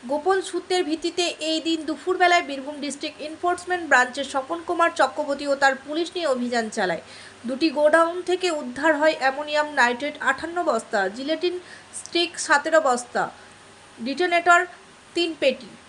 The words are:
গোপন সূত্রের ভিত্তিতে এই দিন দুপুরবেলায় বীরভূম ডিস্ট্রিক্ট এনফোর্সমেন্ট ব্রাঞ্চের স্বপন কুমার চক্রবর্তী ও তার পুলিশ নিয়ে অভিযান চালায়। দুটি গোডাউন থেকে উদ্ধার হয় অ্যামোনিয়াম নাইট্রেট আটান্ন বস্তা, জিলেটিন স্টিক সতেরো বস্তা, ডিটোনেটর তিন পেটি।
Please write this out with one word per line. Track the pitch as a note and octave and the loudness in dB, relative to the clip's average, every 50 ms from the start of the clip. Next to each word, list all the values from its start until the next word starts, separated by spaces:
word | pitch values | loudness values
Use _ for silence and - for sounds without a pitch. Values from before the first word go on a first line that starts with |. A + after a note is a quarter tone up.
| B3 A#3+ | -4 -4
গোপন | C#4 D4+ D4 F4+ F#4+ G4 F4+ - | -4 -2 2 2 2 2 0 -4
সূত্রের | - F4 F4+ - F#4 F4+ F4+ D4 | -8 -8 -4 -2 0 0 0 0
ভিত্তিতে | D#4+ D#4+ - E4+ E4 - F4 E4 - - D#4 D#4 | -4 -4 -4 -4 -2 0 -2 -2 -2 -4 -4 -2
এই | D#4+ D#4+ C4+ | -2 -2 0
দিন | E4 E4 D#4+ D4+ C#4+ | -2 -2 -2 -2 -6
দুপুরবেলায় | D#4 - - F4+ F#4 F#4 F4+ F4 F4 F4 F4 C#4 | -8 -6 -2 -4 2 4 4 6 6 4 2 0
বীরভূম | C#4 C4+ C4 C#4 D4+ D4 C4 | -8 -8 -8 -10 -10 -8 -8
ডিস্ট্রিক্ট | D4 - - - D4+ - - - D#4 | -8 -8 -8 -10 -10 -10 -10 -12 -12
এনফোর্সমেন্ট | D#4+ D#4+ - F4 F4+ F4+ - F4+ F4+ F4 E4+ D4 | -10 -4 -2 -2 -2 -2 -2 -4 -4 -4 0 4
ব্রাঞ্চের | - B3+ B3+ - - C#4+ C#4 C4+ | 4 4 4 2 -2 -8 -8 -4
স্বপন | - C#4 C4 - E4 E4+ E4+ - | -4 -6 -4 -4 -8 -8 -4 -4
কুমার | F4 E4 E4+ E4 E4 - | 0 2 2 2 4 2
চক্রবর্তী | - C4+ - - D4 C#4+ C#4 C#4 C#4+ C#4+ | 2 2 2 -4 -4 -4 -4 -4 0 -2
ও | C#4 C#4 | 0 2
তার | C#4+ C4+ C4+ C4 - | 2 2 2 0 -6
পুলিশ | C#4 D4+ D#4+ E4+ E4 - | -6 -4 -4 -4 -4 -4
নিয়ে | F4+ E4+ D4 C4 | -4 -2 0 0
অভিযান | B3 B3 B3 B3 A#3 A3+ A3 - | 0 -2 -2 -2 -2 -2 -2 -2
চালায়। | A3+ G3 F3+ E3+ D#3 - - - - - - - - - A#3 | -2 0 0 -2 -4 -6 -14 -20 -20 -20 -20 -20 -12 -8 -8
দুটি | C4+ C4 E4 D#4+ B3 D4 | -4 0 0 0 2 4
গোডাউন | D4 D4+ D4+ E4 E4 E4 F4 F4+ F4 - | 4 6 6 6 4 2 0 -6 -2 -2
থেকে | F4+ F4+ F#4 F4+ D#4+ D4+ | -2 0 0 -2 -2 -2
উদ্ধার | C4+ B3 B3 C4 C#4+ D4+ D#4 C#4+ | -6 -8 -8 0 2 2 2 4
হয় | D4+ D#4 D#4 - | 4 2 2 4
অ্যামোনিয়াম | B3+ C4+ C4+ C#4+ D4+ D4+ D4 D4 D4+ D4+ D4 C#4 | 0 0 0 0 -6 -2 0 0 0 0 2 2
নাইট্রেট | B3 A#3+ B3 A#3+ C#4+ D4 C#4+ - - B3 | 2 2 2 -2 -4 -6 -6 -2 -2 -2
আটান্ন | C#4 - - D#4+ E4+ F4 F4 D#4+ | -2 -2 -4 -6 -4 -2 0 0
বস্তা, | B3 A3+ A3+ - - G#3 F#3+ F#3 G3+ | 0 0 -2 -2 -2 0 0 0 -4
জিলেটিন | A#3+ C4+ C#4+ D#4+ D#4 F4 F4+ F4+ F4+ - - - - - - - - | -6 -2 -2 -2 0 0 -2 -2 -4 -10 -14 -20 -20 -20 -18 -18 -16
স্টিক | - - - E4+ F4 E4+ - - - | -16 -4 -2 -2 -2 -2 -4 -8 0
সতেরো | - D#4 C#4+ C#4+ D#4+ D#4 D#4 D#4 C#4 | 2 2 2 2 4 2 4 4 4
বস্তা, | B3 A#3+ - - - G#3+ F3 - - - - - - - - - - - - - - - | 0 0 -2 -4 -2 -2 -2 -2 -6 -16 -20 -20 -20 -20 -20 -20 -20 -20 -20 -20 -16 -10
ডিটোনেটর | A3+ B3+ C#4 C#4 F4+ F4+ F4 E4+ E4+ F4+ F4 F4 F4+ F4 - - - - - - - - - | -6 -6 -2 0 0 2 2 2 6 6 6 6 4 0 -8 -20 -20 -20 -20 -20 -20 -8 -4
তিন | E4+ E4+ E4+ D#4+ - | -2 -2 -2 -2 0
পেটি। | - G#3+ G#3+ - - F#3+ - - - | 0 0 0 0 -10 -18 -20 -20 -20